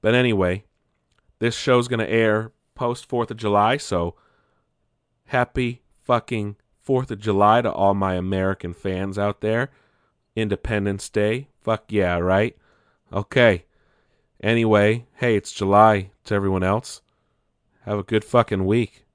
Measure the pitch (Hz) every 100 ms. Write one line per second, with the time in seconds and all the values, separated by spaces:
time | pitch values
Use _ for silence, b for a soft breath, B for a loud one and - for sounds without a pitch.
0 | 107 123 123 104 90 95 _ _ _ _
1 | _ _ _ _ 117 - - 123 120 117
2 | 113 113 113 107 110 _ _ - 123 120
3 | - 123 113 110 110 101 107 139 - 92
4 | 85 - _ _ _ _ _ _ _ _
5 | _ _ _ 127 123 - 123 123 _ _
6 | - 120 - 113 104 104 _ _ - 131
7 | 131 101 107 98 104 117 117 - 98 98
8 | 98 92 92 95 95 95 87 87 98 92
9 | 98 95 101 104 107 113 135 _ _ _
10 | _ _ _ - 110 101 - 107 101 98
11 | - 107 104 117 139 _ - 110 _ 107
12 | 90 87 87 95 113 - _ _ _ _
13 | _ - 104 131 117 90 _ _ _ _
14 | _ _ _ _ 104 117 113 104 104 113
15 | 117 - 123 107 - - 98 101 110 104
16 | 95 _ - 104 98 95 92 104 - -
17 | _ _ _ _ _ _ _ _ - 104
18 | 95 110 - 123 113 98 95 113 113 _
19 | _